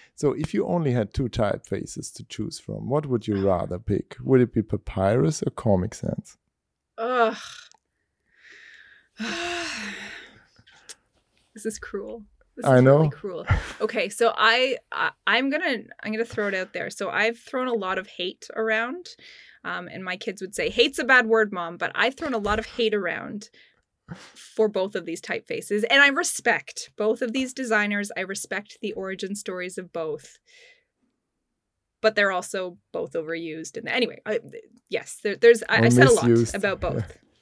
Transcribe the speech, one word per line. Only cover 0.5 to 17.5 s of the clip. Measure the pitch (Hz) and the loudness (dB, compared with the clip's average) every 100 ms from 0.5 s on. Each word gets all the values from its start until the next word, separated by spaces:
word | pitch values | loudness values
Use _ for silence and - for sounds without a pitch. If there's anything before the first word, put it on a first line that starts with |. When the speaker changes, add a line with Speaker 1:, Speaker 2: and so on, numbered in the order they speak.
Speaker 1:
you | 208 196 | -2 0
only | 175 151 | 0 2
had | 120 101 | 0 0
two | - 123 | -2 -2
typefaces | - 104 - - 101 - - - | 0 0 -2 -4 -6 -6 -10 -12
to | - | -14
choose | 110 - 107 - | -12 -8 -8 -8
from, | - 104 110 | -10 -8 -2
what | 143 147 | -2 0
would | 120 107 | -2 0
you | 101 98 | 0 2
Speaker 2:
<sighs> | |
Speaker 1:
rather | 90 101 90 | 2 0 -6
pick? | - 101 - - | -2 -2 -4 -6
Would | 127 131 | 4 6
it | 120 | 6
be | 117 | 2
Papyrus | 104 101 - - 95 120 156 156 | -2 -4 -4 0 2 4 2 0
or | - | -4
Comic | - 117 95 92 | -2 2 2 2
Sans? | - - - - - _ _ _ _ _ - | -4 -6 -6 -8 -16 _ _ _ _ _ -6
Speaker 2:
Ugh. | 233 254 220 - - - - _ _ _ _ _ _ _ - - - - - - _ - | 0 2 2 0 -12 -18 -20 _ _ _ _ _ _ _ -20 -20 -20 -20 -20 -20 _ -10
<sighs> | 226 339 349 349 330 311 208 196 202 - - - _ _ _ - - - _ _ _ _ _ | -8 -6 -6 -6 -6 -8 -10 -10 -12 -16 -18 -20 _ _ _ -20 -20 -20 _ _ _ _ _
This | 214 220 | -10 -8
is | 214 | -8
cruel. | - 202 214 226 208 _ _ - | -10 -10 -10 -14 -16 _ _ -4
This | 143 | 4
Speaker 1:
I | 127 | 8
Speaker 2:
is | |
really | 131 143 | 8 8
Speaker 1:
know. | 156 | 6
Speaker 2:
cruel. | - 196 175 - - - - | 0 -10 -4 0 0 0 -4
Okay, | 214 220 190 | -4 -2 -4
so | - 233 - | 2 2 4
I, | 226 240 262 - - | 4 4 2 -2 -6
I, | - - - - | -4 -4 -2 0
I'm | 226 269 | 2 2
gonna, | 302 359 240 - - | 0 0 -4 -6 -12
I'm | - | -6
gonna | 220 | -4
throw | 233 - 202 | -4 -2 -2
it | |
out | 190 185 | -2 -4
there. | 185 - | -6 -8
So | - 196 | -6 -4
I've | - 220 233 | 0 0 -2
thrown | - | -6